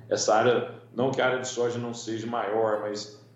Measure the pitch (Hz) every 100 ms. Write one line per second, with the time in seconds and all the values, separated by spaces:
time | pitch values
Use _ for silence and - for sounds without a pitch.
0 | - 104 - 107 123 117 - - - 110
1 | 131 131 127 127 117 120 120 117 120 117
2 | 107 110 113 117 98 110 110 104 107 104
3 | - - -